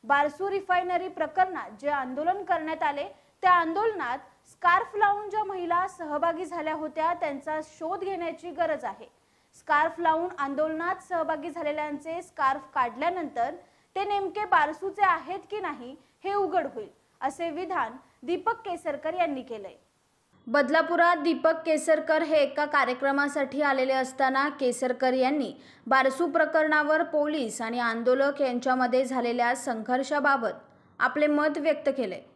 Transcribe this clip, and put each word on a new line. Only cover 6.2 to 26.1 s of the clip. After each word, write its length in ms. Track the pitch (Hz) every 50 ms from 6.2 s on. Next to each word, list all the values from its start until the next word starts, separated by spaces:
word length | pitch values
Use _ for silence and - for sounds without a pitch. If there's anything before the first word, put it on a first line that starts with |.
| 320 339 330 320 370
झाल्या 280 | 294 349 339 302 311 311
होत्या, 400 | 302 311 311 311 320 311 330 349
त्यांचा 460 | 349 339 302 277 269 - 311 311 311 311
शोध 360 | - - - 320 320 381 381
घेण्याची 500 | 381 381 392 339 339 330 - - 320 349
गरज 360 | 294 302 339 320 302 - 247
आहे. 260 | 214 190 - 226 - _ _ _ _ _ _ _ _ _
स्कार्फ 440 | - _ - 302 294 311 330 330 339
लावून 300 | 339 320 320 320 339 359 359 -
आंदोलनात 560 | 277 277 285 277 311 320 320 320 339 349 381 370 - -
सहभागी 400 | 370 330 320 320 320 302 294 339
झालेल्यांचे 720 | 285 330 294 294 294 302 302 302 294 285 294 320 330 349
स्कार्फ 400 | 349 - _ - 277 262 277 302 - - -
काढल्यानंतर 760 | 262 254 240 220 247 294 349 370 370 320 269 - 240 233 269 311 349 - _ _ _ _ _ _
ते 80 | 381 403
नेमके 420 | 415 403 403 392 381 - 415 415
बारसूचे 600 | - 381 320 302 294 311 - 381 392 392 - 403
आहेत 340 | 370 339 320 - 285 349 311 - _
की 80 | 415 427
नाही, 360 | 370 320 285 220 240 247 277 - _ _ _ _ -
हे 100 | 381 403
उघड 340 | 403 392 311 349 359 294 269 -
होईल, 140 | 226 208 - _ _ _ _ _ _
असे 280 | - 269 - - 339 339
विधान 420 | 294 320 370 330 381 320 240 226 240 262 _ _ _ _ -
दीपक 300 | 277 349 349 - 440 466
केसरकर 600 | 453 - 370 349 339 - 320 285 285 294 311 339
यांनी 280 | 370 339 311 277 262
केलंय. 320 | 226 - 233 214 196 180 - - _ _ _ _ _ _ _ _ _ _ _ _ _ 233
बदलापुरात 680 | 233 285 277 240 302 320 320 330 349 339 339 339 349
दीपक 360 | 311 285 339 311 - - 320 320 320 320
केसरकर 580 | 320 311 302 311 330 311 311 311 320 311 311 339
हे 120 | 294 320
एका 300 | 302 277 277 - 294 294
कार्यक्रमासाठी 960 | 294 302 285 262 240 254 254 277 277 277 285 285 277 277 311 277 262 269 277
आलेले 320 | 294 277 269 262 262 269 262
असताना 560 | 262 254 254 - - 269 262 269 269 277 294
केसरकर 640 | 285 - 277 247 240 - 262 254 247 247 262 254 254
यांनी 400 | 262 254 262 294 302 254 190 - - - - - _ _
बारसू 400 | 226 240 262 262 269